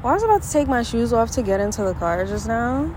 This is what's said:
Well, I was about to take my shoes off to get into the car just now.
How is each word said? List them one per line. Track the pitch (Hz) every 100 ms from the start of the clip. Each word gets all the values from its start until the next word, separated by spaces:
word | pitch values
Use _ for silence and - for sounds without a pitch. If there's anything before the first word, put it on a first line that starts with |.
Well, | 233
I |
was | 339
about | 440 415
to | -
take | 302 285
my | 254
shoes | 233 226 233
off | 233 226
to | -
get | 214 196
into | 202 220
the | 196 185
car | 170 170
just | 190 208 214
now. | 226 240 262 302